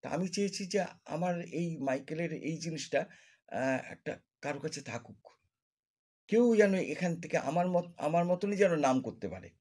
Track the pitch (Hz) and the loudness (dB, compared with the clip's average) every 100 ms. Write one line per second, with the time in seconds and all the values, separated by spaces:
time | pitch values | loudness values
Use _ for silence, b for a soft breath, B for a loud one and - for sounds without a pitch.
0 | - 151 185 196 202 196 190 196 180 - | -4 -2 -2 -2 -2 -4 -2 -2 -2 -8
1 | - 151 180 175 165 147 170 160 135 135 | -8 -4 -2 -2 -4 -4 -4 -2 -2 -2
2 | - 156 170 156 - 160 165 156 - 143 | -4 -6 -4 -4 -6 -6 -6 -8 -2 -2
3 | 170 B B B - 104 131 131 - - | -2 B B B -10 -2 0 0 -4 -10
4 | - - _ _ 139 143 156 147 135 117 | -10 -10 _ _ -8 -6 -6 -8 -8 -10
5 | - 107 - _ _ _ _ _ _ _ | -10 -20 -20 _ _ _ _ _ _ _
6 | _ _ - 214 240 220 208 190 156 147 | _ _ 0 4 6 8 6 4 0 -2
7 | 180 170 - 165 135 165 180 175 170 - | -2 -2 -2 0 0 0 2 2 -2 -6
8 | 151 170 175 180 202 202 190 165 135 131 | 0 2 2 0 0 4 4 6 4 4
9 | 113 - 98 92 82 _ | 0 -6 -8 -8 -14 _